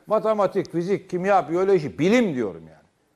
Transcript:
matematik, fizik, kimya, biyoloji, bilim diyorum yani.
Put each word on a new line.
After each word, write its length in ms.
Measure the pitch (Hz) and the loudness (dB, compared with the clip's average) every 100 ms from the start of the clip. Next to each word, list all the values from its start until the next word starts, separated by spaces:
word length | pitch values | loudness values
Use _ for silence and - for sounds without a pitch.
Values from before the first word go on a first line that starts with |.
| - | -4
matematik, 680 | 214 220 214 196 196 - | -2 0 0 0 -2 -4
fizik, 380 | 165 175 208 - | -4 -2 -4 -4
kimya, 380 | 180 190 190 143 | -4 2 2 2
biyoloji, 500 | 175 196 185 147 - | 0 2 2 0 0
bilim 360 | 170 247 214 | 2 4 2
diyorum 280 | 127 104 82 80 | -2 -4 -6 -16
yani. 140 | 78 _ _ _ | -20 _ _ _